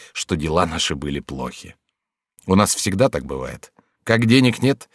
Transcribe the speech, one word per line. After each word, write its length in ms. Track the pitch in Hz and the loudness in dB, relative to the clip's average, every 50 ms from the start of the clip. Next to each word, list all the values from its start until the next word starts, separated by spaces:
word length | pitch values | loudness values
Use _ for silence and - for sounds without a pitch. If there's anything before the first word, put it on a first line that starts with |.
| - - - | -20 -14 -12
что 220 | - - - 95 | -12 -6 -4 -4
дела 300 | 78 76 80 78 87 90 | -2 -2 0 0 0 0
наши 300 | 80 80 73 - - 80 | 0 -2 -4 -4 -4 -4
были 240 | 67 73 71 71 69 | -6 -6 -6 -6 -6
плохи. 560 | - - 69 65 64 62 - - - - - _ _ _ _ _ _ _ _ _ _ _ _ _ _ | -8 -10 -10 -10 -10 -10 -12 -14 -18 -20 -20 _ _ _ _ _ _ _ _ _ _ _ _ _ _
У 100 | 92 95 | 2 4
нас 200 | 98 104 - - | 4 4 2 0
всегда 340 | - - 101 92 98 131 131 | -2 -2 -2 0 2 2 2
так 160 | - 71 69 | 0 -2 -6
бывает. 460 | 65 67 65 64 64 65 - - - _ _ _ _ _ _ _ | -8 -8 -8 -8 -10 -10 -14 -16 -20 _ _ _ _ _ _ _
Как 220 | - 113 117 120 | 0 0 2 4
денег 360 | 113 123 135 127 123 113 - | 6 6 6 6 4 2 2
нет, 280 | 123 135 139 - - - | 0 0 0 -2 -6 -16